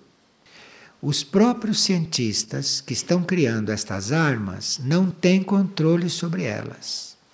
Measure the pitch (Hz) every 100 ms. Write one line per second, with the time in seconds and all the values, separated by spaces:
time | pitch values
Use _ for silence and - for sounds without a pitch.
0 | _ _ _ _ _ - - - - -
1 | 139 143 - 196 240 240 220 - - 180
2 | 160 - 113 98 - 135 135 - - 120
3 | - 180 170 180 123 113 104 104 - 98
4 | 98 160 151 117 98 95 - - 131 170
5 | 185 - 180 185 185 196 190 - 160 170
6 | 175 - 170 180 131 107 113 - - -
7 | - - _